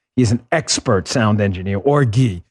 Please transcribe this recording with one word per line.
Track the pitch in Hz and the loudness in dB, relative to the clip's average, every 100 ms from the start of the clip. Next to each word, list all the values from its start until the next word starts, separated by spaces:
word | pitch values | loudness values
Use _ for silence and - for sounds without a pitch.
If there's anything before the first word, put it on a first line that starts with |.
| _ - | _ 0
He's | 117 | 2
an | 117 - | 0 -2
expert | 165 - - - 98 - | -4 -2 -4 0 -2 0
sound | 131 107 104 | 0 2 2
engineer, | 101 90 92 98 | 0 -2 -4 -2
or | 135 147 | 0 2
Guy, | 131 107 127 90 - | 2 2 0 -2 -12